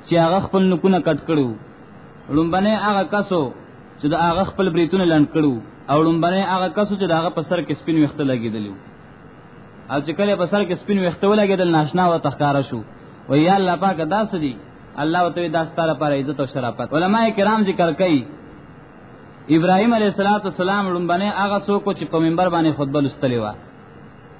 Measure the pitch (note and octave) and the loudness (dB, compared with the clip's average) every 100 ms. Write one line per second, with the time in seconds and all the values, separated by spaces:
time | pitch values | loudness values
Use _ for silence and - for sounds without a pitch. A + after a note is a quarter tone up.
0 | - E3+ E3 F#3 - G3 F#3+ F3 F#3+ F#3 | 0 2 4 2 0 2 2 2 2 2
1 | D#3 D3 - D#3 B2+ G#2+ - - - - | 2 -2 0 0 0 -4 -12 -20 -20 -20
2 | - - - D3 E3 F3+ G#3 G#3+ G3+ G3+ | -20 -20 -4 0 0 2 0 0 0 0
3 | F3+ G3+ G3+ F3+ C3 - - - - - | 0 -2 0 -2 -2 -6 -18 -20 -20 -6
4 | D3 D#3+ E3+ E3+ F#3+ - F#3+ E3+ D#3+ F#3+ | -2 0 2 2 -2 0 0 2 2 2
5 | F3+ D#3+ C#3+ E3 D3 A#2+ - - - C#3+ | 4 4 4 2 0 0 -6 -16 0 2
6 | E3 E3 E3+ F#3+ F#3 F#3 F#3 F3+ G3+ G3+ | 4 2 2 0 0 -2 -2 -2 -2 -2
7 | F#3+ E3 E3+ - D3+ F3 D3 D3 - D#3+ | 0 0 0 -4 -4 -4 -2 -6 -2 2
8 | D3 C#3+ C#3 B2+ A2+ A2 G#2 F#2+ - - | 2 0 -2 -2 -4 -6 -8 -12 -18 -20
9 | - - - - - - - - - C3+ | -20 -20 -20 -20 -20 -20 -20 -20 -8 -6
10 | C#3+ D#3+ G3+ F#3+ F3 G3+ F#3 F3+ - G3+ | -4 -2 0 0 0 0 0 -4 -2 0
11 | F3+ D#3+ G3 G#3+ G3+ F#3+ F3+ E3 D3+ F3 | 0 0 2 2 2 2 2 2 0 2
12 | F3+ E3 D3 C#3 D3 C#3 C3+ A#2+ G#2 - | 2 2 -2 -2 0 0 -2 -6 -10 -18
13 | - - - C3+ D#3+ G3 F#3+ E3+ F#3+ E3+ | -20 -20 -2 2 4 4 2 0 0 -2
14 | D#3 G3 G#3+ F#3 D3 A2 - - - - | -2 -2 -2 -4 -6 -6 -14 -20 -16 -6
15 | D3+ F3 F3 D#3+ F3 E3 D#3+ - E3 C#3 | -2 0 0 -2 -2 -2 -2 -2 -2 0
16 | D3 C#3 C3+ D3+ C3+ C#3 B2 A2+ A#2+ D3 | 0 0 -2 -4 -4 -4 -6 -6 -4 -2
17 | F3+ A3 A3+ G#3 G3+ A3 G3 E3 E3+ D3+ | 0 2 0 2 2 2 0 2 0 2
18 | F#3 D3 A#2 - - - - - - - | 2 2 0 -10 -20 -20 -20 -20 -20 -20
19 | - - - - - D#3+ F3 F#3 A3+ A#3 | -20 -20 -20 -18 0 2 4 4 4 2
20 | G#3 F#3+ G3 G#3 G3 - F#3 G3+ G3 F3 | 0 0 0 0 -2 -4 -2 -2 -2 -2
21 | F3 F3 G3+ F#3 G3+ G3+ G3+ G3+ G3+ F#3+ | 0 0 -2 -2 -2 -2 -2 -2 -2 -4
22 | D#3+ E3 E3 E3 F#3 E3+ D#3+ C#3 C#3 D3 | -4 0 0 2 0 2 0 0 -2 0
23 | C#3 - C3+ A#2+ G#2+ G#2 - - - - | -2 -2 -2 -2 -4 -8 -18 -20 -20 -20
24 | - - - | -20 -20 -20